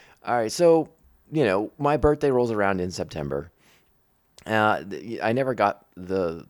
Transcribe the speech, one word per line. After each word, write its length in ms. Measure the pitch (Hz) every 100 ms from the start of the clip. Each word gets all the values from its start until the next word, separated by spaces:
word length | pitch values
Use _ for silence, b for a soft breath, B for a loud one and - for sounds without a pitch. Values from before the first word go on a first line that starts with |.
| b b -
All 100 | 120
right, 160 | 110
so, 360 | - 170 165 151 _ _ _ -
you 140 | 151
know, 260 | 120 95 107 -
my 180 | 143 147
birthday 340 | 147 147 147
rolls 200 | 127 120
around 300 | 107 98 95
in 100 | 90
September. 600 | 87 85 85 71 69 80 _ b b b _ _ _ _ _
Uh, 380 | - 110 107 85
th-, 380 | 90 80 104 107
I 100 | 107
never 220 | 120 131
got 320 | 110 101 - _ -
the, 480 | 90 95 87 82 -